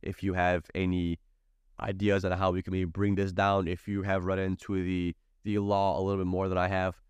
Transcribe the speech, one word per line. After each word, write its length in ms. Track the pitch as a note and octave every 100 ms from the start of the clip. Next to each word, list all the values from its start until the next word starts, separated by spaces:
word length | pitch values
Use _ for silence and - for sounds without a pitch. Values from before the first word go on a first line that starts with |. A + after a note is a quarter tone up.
If 180 | - F#2+
you 120 | G2
have 300 | F2+ F2+ F2+ -
any 460 | - F#2 F2+ E2+ E2 _ _ _ _ _ _
ideas 440 | - F#2+ G#2 G2
on 80 | F#2+
how 200 | F2+ F#2+
we 100 | F#2
can 100 | F#2+
maybe 120 | F#2 F#2
bring 280 | E2 G2+
this 180 | G2 G2
down, 360 | F#2 G2 G2 F2
if 180 | F2+ -
you 160 | G2
have 220 | G2 F#2+
run 140 | F#2 F#2+
into 420 | F#2+ F#2 - G2
the, 320 | F2+ F#2 F2 E2+ _ _
the 140 | G#2 G#2
law 400 | G2+ G2+ G2 D#2
a 40 |
little 220 | F#2+ G2
bit 40 | F#2
more 200 | F2+ F#2+
than 100 | F#2
I 80 | F2+
have 320 | F#2+ F#2 F#2 _